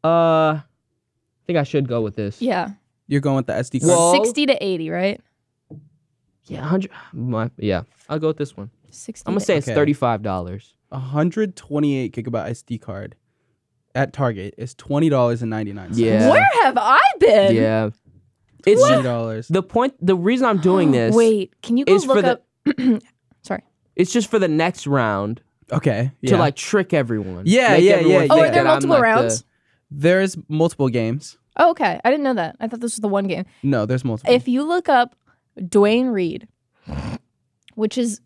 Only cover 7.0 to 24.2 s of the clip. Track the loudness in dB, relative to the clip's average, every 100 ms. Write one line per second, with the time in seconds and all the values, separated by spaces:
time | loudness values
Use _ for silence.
7 | -20 -10 -6 -4 -6 -6 -4 -4 -6 _
8 | _ -4 -4 -4 -8 -10 -18 _ _ -20
9 | -18 -16 -6 -6 -2 -2 0 0 0 0
10 | -2 -2 -4 -6 -8 -12 _ _ _ -14
11 | -8 -2 -2 -2 -4 -6 -8 -2 -2 -2
12 | -6 -8 -8 -8 -6 -10 _ -12 -10 -14
13 | -14 -18 _ _ _ _ _ _ _ -6
14 | -6 -4 -4 -4 -12 -12 -16 -16 -6 -2
15 | 0 2 0 0 -6 -6 -8 -10 -8 0
16 | 2 4 4 6 4 4 2 2 2 4
17 | 4 4 4 6 6 4 2 0 -2 -6
18 | _ _ _ _ _ _ 2 4 6 4
19 | 2 -2 -4 -8 -2 -2 0 -2 -2 -2
20 | 0 0 2 0 0 0 2 2 4 2
21 | 2 4 4 2 -4 _ -4 -2 4 2
22 | 4 2 2 -2 _ _ -4 0 0 0
23 | _ _ _ _ -10 -10 _ _ _ -4
24 | 0 0